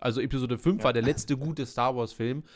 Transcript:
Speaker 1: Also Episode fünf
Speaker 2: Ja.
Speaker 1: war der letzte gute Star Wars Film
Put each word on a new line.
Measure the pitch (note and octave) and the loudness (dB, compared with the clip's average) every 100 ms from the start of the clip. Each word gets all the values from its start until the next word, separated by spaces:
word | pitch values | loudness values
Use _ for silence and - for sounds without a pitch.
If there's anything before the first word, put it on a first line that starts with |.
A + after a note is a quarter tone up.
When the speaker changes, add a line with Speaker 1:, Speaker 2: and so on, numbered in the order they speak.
Speaker 1:
Also | B2 A#2 | -2 0
Episode | C3 C3+ B2 A#2+ | 0 0 -2 0
fünf | E3+ G3+ | 2 2
Speaker 2:
Ja. | |
Speaker 1:
war | C3 | 2
der | A#2 | 2
letzte | A#2+ D#3 - C3+ | 2 0 0 -2
gute | D#3 D3+ B2+ | -2 -4 -4
Star | - B2 | 0 2
Wars | B2 A2+ | 2 -2
Film | - A#2 C#3+ - | -2 -2 -2 -8